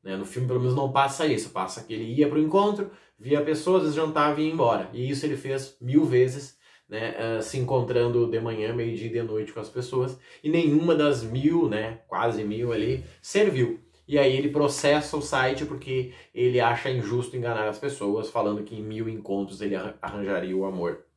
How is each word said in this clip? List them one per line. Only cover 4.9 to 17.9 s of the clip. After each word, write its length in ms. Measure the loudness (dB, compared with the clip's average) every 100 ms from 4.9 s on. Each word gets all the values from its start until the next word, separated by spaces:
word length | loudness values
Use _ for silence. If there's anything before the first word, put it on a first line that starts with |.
E 140 | -6 -4
isso 160 | -2 -2
ele 100 | -4
fez 400 | -4 -6 -6 _
mil 260 | 2 4 6
vezes, 520 | 4 4 0 -14 _ _ _ _
né? 260 | -8 -6 -4
Ah, 220 | -4 -2
se 160 | -4 -4
encontrando 680 | 0 0 2 2 2 2 2
de 140 | 0
manhã, 340 | -4 -4 -4
meio-dia 340 | -2 -4 -4 -4
e 40 |
de 100 | -4
noite 320 | -4 -4 -6
com 60 | -10
as 100 | -10
pessoas, 480 | -8 -4 -2 -2 -6 -18 -8
e 60 | 0
nenhuma 460 | 2 4 4 4 4
das 260 | 4 2
mil, 460 | -2 -4 0 0 0
né, 300 | -2 -6 -10 _
quase 360 | -2 0 -2
mil 300 | -4 -4 -4
ali, 320 | -2 -2 -4 -6 -18
serviu. 580 | -2 2 4 4 0 0 _ _ 0
E 120 | 4
aí 160 | 6 4
ele 140 | 2
processa 640 | 2 0 2 4 4 2 -6
o 60 |
site 420 | -2 0 0 -2
porque 480 | -6 -8 -4 -4 -4 -10 -14 0
ele 240 | 2 4
acha 300 | 4 2 -2
injusto 480 | -2 -2 -2 -4 -6
enganar 320 | -4 -2 -2
as 100 | -4
pessoas, 500 | -6